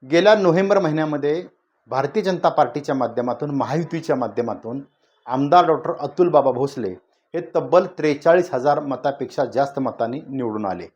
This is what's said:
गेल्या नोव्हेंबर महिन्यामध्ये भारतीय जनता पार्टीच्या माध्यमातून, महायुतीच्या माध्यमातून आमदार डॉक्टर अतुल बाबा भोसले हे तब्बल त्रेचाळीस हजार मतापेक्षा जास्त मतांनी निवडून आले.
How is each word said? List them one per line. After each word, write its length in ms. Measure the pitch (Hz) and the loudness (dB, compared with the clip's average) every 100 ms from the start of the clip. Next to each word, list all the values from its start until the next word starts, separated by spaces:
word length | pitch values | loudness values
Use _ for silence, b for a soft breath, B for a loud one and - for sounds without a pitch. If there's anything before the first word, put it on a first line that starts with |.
| 131 | 2
गेल्या 240 | 165 190 | 4 6
नोव्हेंबर 440 | 214 190 165 196 202 | 6 4 2 4 2
महिन्यामध्ये 680 | 175 151 156 151 143 160 180 _ _ _ _ | 2 -2 -2 -2 -2 -4 -6 _ _ _ _
भारतीय 360 | 127 139 214 | -4 -2 -2
जनता 260 | 190 180 170 | -2 0 0
पार्टीच्या 460 | 165 139 151 143 | 2 0 -2 -6
माध्यमातून, 560 | 135 120 123 120 120 147 | -4 -2 -2 -4 -4 -4
महायुतीच्या 680 | 139 117 143 170 165 - 139 | -4 -2 -2 -4 -6 -2 -2
माध्यमातून 640 | 117 104 117 101 113 131 139 _ _ _ - | -2 -4 -4 -6 -8 -12 -12 _ _ _ -6
आमदार 400 | 131 143 175 165 | -2 4 4 4
डॉक्टर 240 | 151 - - | 0 -2 -6
अतुल 280 | 143 - 175 | -8 0 4
बाबा 220 | 147 135 | 4 4
भोसले 400 | 120 139 139 104 90 _ _ _ | 0 -2 -4 -8 -8 _ _ _
हे 60 | 160 175 165 | -10 -4 -4
तब्बल 300 | 160 170 190 | 4 2 2
त्रेचाळीस 680 | - 151 143 165 175 175 | -2 0 2 4 4 4
हजार 260 | 131 131 147 | -2 0 0
मतापेक्षा 640 | 143 135 143 135 123 - | -2 -4 -4 -4 -8 -4
जास्त 340 | 127 110 139 - | -4 0 -2 -2
मतांनी 420 | 131 - 117 131 | -4 -4 -4 -6
निवडून 460 | - 135 123 107 101 | -10 -6 -6 -4 -6
आले. 200 | 90 82 | -6 -10